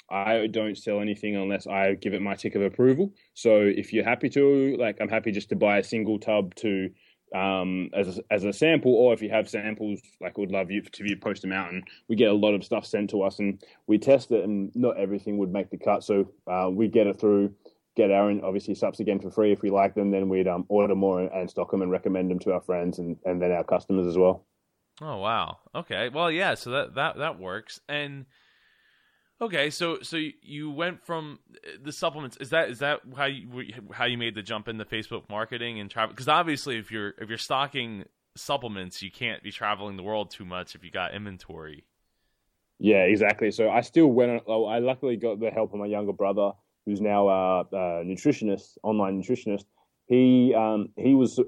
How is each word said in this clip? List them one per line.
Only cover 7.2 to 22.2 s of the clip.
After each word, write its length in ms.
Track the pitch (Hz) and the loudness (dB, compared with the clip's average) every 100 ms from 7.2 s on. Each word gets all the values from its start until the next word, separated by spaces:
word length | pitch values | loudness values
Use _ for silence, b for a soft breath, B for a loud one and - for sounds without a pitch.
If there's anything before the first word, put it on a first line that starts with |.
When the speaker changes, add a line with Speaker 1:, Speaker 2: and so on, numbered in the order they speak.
| _ 95 | _ -4
Speaker 1:
um, 540 | 98 95 92 92 87 | 0 0 0 -2 -2
as 240 | - 95 92 | -2 -2 -4
a, 60 | - | -2
as 140 | 104 98 | -2 0
a 80 | |
sample, 420 | 98 156 160 127 117 | 2 4 4 6 6
or 180 | 123 | 6
if 80 | 110 | 4
you 80 | 107 | 2
have 200 | 110 104 | -2 0
samples, 500 | 113 107 107 107 98 - - | -4 -6 -6 -6 -6 -10 -12
like, 160 | 90 95 | -8 -6
we'd 120 | 101 | -4
love 200 | 98 90 | -2 -2
you 100 | 101 | -4
to, 220 | 101 - 101 | -6 -8 -6
you 120 | 98 | -4
post 260 | 110 101 | -4 -6
'em 80 | 95 | -4
out." 200 | 95 90 | -6 -6
And 100 | 90 B B - | -8 B B -4
we 80 | 110 | 2
get 140 | 113 | 4
a 40 | |
lot 200 | 104 104 | 4 4
of 100 | 101 | 2
stuff 220 | 92 110 - | -2 -6 -2
sent 240 | 104 101 | -4 -2
to 100 | 107 | -2
us, 180 | 98 - | -2 -2
and 220 | 101 98 b b - | -4 -4 b b 0
we 100 | 107 | 2
test 340 | 123 135 127 | 6 4 4
it, 120 | 117 92 | 0 0
and 280 | 104 98 120 | -2 -4 0
not 220 | 123 104 | 0 0
everything 400 | 98 101 - 104 | -2 -4 -4 -2
would 140 | 95 | -2
make 180 | 98 92 | -2 -4
the 80 | 98 | -4
cut. 260 | - 95 - | 0 0 2
So, 280 | 101 98 - - | 0 0 -4 -4
uh, 220 | 92 92 | -2 0
we 160 | 92 110 | 2 2
get 180 | 117 104 | 4 2
it 120 | 95 | 2
through, 340 | 107 101 101 - b b _ - | 2 4 2 -2 b b _ 0
get 140 | 104 | 4
our, 200 | 98 104 104 82 | 4 4 0 -2
obviously, 300 | 98 - 98 | -4 -4 -4
subs 260 | 107 - | -4 -2
again 180 | 104 98 | -2 -2
for 100 | 98 | -2
free 220 | 98 107 | 2 4
if 100 | 101 | 4
we 80 | 101 | 2
like 240 | 98 98 101 | 2 2 2
them. 160 | 101 | 0
Then 180 | 98 95 | 2 2
we'd, 180 | 95 92 | 2 2
um, 180 | 87 92 | 0 0
order 260 | 104 101 95 | 2 4 4
more 240 | 98 92 | 2 2
and 300 | 92 95 90 | -2 -4 -6
stock 240 | - 87 | -6 -2
'em 80 | 101 | -2
and 100 | 92 | 0
recommend 400 | 90 101 95 | -2 -2 -2